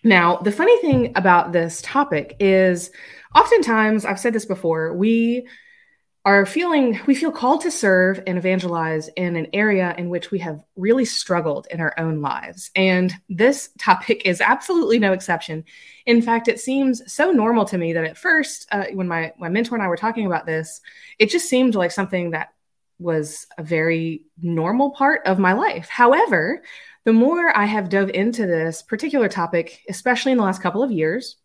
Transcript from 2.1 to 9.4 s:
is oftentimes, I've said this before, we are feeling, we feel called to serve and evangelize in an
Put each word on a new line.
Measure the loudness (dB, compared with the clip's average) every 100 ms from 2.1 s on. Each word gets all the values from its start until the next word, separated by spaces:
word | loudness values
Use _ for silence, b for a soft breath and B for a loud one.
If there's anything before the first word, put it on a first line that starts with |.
| -2 -4 -2
is | 2 4 4 0 -6 B B B B 4
oftentimes, | 6 2 2 2 2 0 -2
I've | -4
said | -2
this | -4 -4
before, | -4 -2 -2 -2 0
we | 2 2 2 -2 -6 B B B B B _ _
are | 4 4 4
feeling, | -2 0 2 2 0 0
we | 0
feel | 0
called | -2 0 2
to | 0
serve | -2 2 4 2 0 -4
and | -2
evangelize | 0 -2 -2 -4 -2 -4 -6
in | -4 -4
an | -2